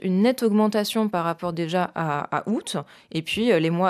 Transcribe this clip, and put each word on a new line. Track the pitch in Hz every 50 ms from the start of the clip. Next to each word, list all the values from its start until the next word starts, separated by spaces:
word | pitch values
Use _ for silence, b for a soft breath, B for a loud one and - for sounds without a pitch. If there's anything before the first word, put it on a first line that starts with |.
| -
une | 190 180 190
nette | 214 247 254 - 240
augmentation | 220 202 214 214 214 214 214 208 - - 226 220 208
par | 214 175 165
rapport | 170 165 - 180 175 165
déjà | 165 170 160 175 185 175 - -
à, | - 165 156 143 147 - - - 147
à | - -
août, | 214 - - - - 160 143 b b b b b
et | - 160 160
puis, | - - 208 226 247
euh, | 202 160
les | 160 160
mois, | 170 170 185